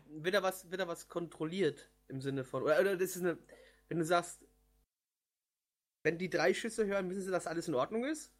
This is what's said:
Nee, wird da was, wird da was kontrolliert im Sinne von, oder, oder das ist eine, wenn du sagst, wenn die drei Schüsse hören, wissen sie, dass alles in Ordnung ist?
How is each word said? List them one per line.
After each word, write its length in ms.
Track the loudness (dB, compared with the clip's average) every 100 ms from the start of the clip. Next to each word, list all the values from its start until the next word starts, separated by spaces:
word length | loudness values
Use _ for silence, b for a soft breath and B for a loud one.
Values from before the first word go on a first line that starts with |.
| -8
Nee, 160 | -4
wird 100 | 0 2
da 60 |
was, 280 | 2 -4 -10
wird 100 | -4
da 60 | -4
was 220 | -4 -6
kontrolliert 840 | -6 -6 -4 -4 2 2 0 -16 _ -10
im 120 | -6
Sinne 240 | -4 -4
von, 180 | -4 -2
oder, 160 | 4 4
oder 160 | 4 2
das 200 | -2 0
ist 60 |
eine, 160 | -2 -2 -10 B B B -6
wenn 100 | -2
du 60 |
sagst, 400 | 2 2 2 -14 -20 _ _ _ _ _ _ _ _ _ _ _ _ _ _ _
wenn 140 | 0 0
die 120 | -2
drei 220 | 2 4
Schüsse 320 | 2 -2 -2 0
hören, 220 | 0 -2
wissen 120 | -4
sie, 80 | -2
dass 160 | -2 -2
alles 220 | -4 0
in 60 |
Ordnung 300 | 0 0 0
ist? 280 | -2 -6 -8